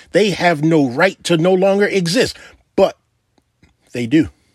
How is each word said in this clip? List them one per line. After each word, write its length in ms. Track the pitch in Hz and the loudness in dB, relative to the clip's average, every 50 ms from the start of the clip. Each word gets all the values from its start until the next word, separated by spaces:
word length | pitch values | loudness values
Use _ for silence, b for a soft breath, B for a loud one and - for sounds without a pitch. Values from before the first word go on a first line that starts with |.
| B B | B B
They 200 | - 175 214 202 | 0 0 0 0
have 320 | 165 - 175 175 165 143 151 | -2 0 0 0 0 0 0
no 260 | 160 165 156 139 120 | 0 2 2 0 0
right 340 | 117 143 180 - - _ - | 0 0 -2 -2 -2 _ -4
to 120 | - 170 | -2 -2
no 160 | 156 165 185 190 | 0 2 0 2
longer 320 | 180 190 196 196 202 208 | 2 2 0 0 0 0
exist. 500 | 180 - 196 175 165 185 247 190 - - B B B B B B _ - | -2 -2 -2 -4 -2 -2 -2 -2 -2 -6 B B B B B B _ 0
But 220 | - 190 143 - _ _ _ _ _ _ _ _ _ _ _ _ _ _ _ _ _ _ _ | 0 0 0 0 _ _ _ _ _ _ _ _ _ _ _ _ _ _ _ _ _ _ _
they 160 | - 123 120 | -8 -8 -4
do. 220 | 113 143 165 123 82 _ _ _ _ | 0 0 0 0 0 _ _ _ _